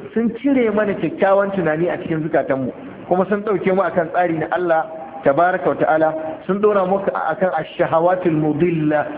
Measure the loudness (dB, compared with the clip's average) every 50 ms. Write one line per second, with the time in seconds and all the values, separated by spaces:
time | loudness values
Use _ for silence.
0 | -12 -6 -4 -2 -2 -2 -2 -2 0 0 2 2 2 2 0 0 0 -2 -2 -2
1 | -4 -4 -2 0 2 4 4 4 2 0 0 -2 0 0 0 0 0 -2 -2 -4
2 | -4 -4 -4 -4 -2 0 0 0 0 0 -2 -2 -2 -4 -6 -8 -12 -16 -16 -10
3 | -4 0 0 0 2 2 0 -2 0 0 -2 0 0 2 2 2 0 0 0 0
4 | -2 0 0 0 0 0 0 -2 -2 -2 -2 -2 0 2 2 0 0 -2 -6 -12
5 | -14 -14 -10 -2 0 2 4 4 4 2 2 2 0 0 0 2 2 2 2 4
6 | 2 2 0 -2 -4 -8 -10 -8 -4 -4 0 2 2 4 4 2 2 2 0 0
7 | 0 -2 -2 -2 -2 -4 -2 0 0 0 0 -2 -4 -4 -4 -2 0 2 2 4
8 | 4 4 2 2 2 0 0 2 2 0 0 2 2 2 2 2 0 2 2 0
9 | 0 -2 -6